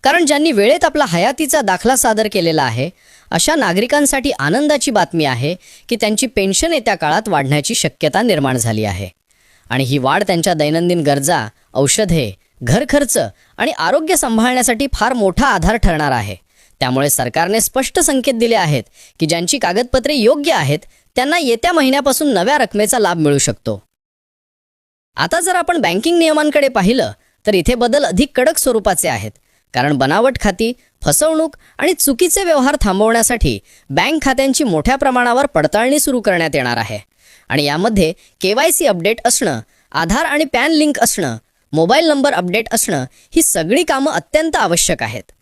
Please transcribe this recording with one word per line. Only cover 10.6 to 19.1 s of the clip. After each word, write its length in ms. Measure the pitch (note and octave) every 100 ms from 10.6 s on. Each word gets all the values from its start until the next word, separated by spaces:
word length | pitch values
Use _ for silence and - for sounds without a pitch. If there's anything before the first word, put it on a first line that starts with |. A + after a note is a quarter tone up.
| D3 E3 F3 F3
गरजा, 440 | D3 C#3 C#3 D#3+ G#2+ _ _
औषधे, 580 | - C#3 - G#3 E3 A#2 F#2+ _ _
घर 220 | A#2+ F3+ C#4
खर्च 280 | C#4+ C#4+ - A2+ - _ -
आणि 140 | C4
आरोग्य 440 | - E3 C#4 D#4+ F4
सांभाळण्यासाठी 720 | C4 A3 A#3 B3+ B3 A3+ C4+
फार 200 | - A3
मोठा 340 | B3+ G3 F3+ C#4
आधार 280 | G3+ E3 A3+
ठरणार 360 | - D#3 D3
आहे. 240 | B2 G2+ F#2 _ _ _ _
त्यामुळे 280 | B2+ B2+ C#3+
सरकारने 500 | - B2 D#3 F3 A3
स्पष्ट 380 | G#3+ B3+ C4 -
संकेत 340 | D#4+ C4+ B3
दिले 220 | A#3 A#3 A3+
आहेत 280 | E3 C#3+ - _ -